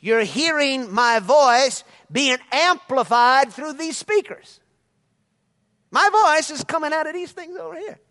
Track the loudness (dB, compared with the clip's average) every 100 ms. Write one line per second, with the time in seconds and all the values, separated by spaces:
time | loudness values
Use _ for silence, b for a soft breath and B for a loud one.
0 | 0 0 0 -2 -2 0 0 -2 -4 0
1 | 2 2 2 4 6 4 2 -2 -16 b
2 | b -2 0 -2 -2 0 2 0 _ -4
3 | 0 2 4 4 2 -2 -12 -10 -10 -10
4 | -2 -2 -2 -14 -20 -20 _ _ _ _
5 | _ _ _ _ _ _ _ _ _ 0
6 | 2 4 4 2 -2 -8 -6 -4 -2 -4
7 | -4 -8 -10 -14 -16 -14 -14 -14 -14 -18
8 | _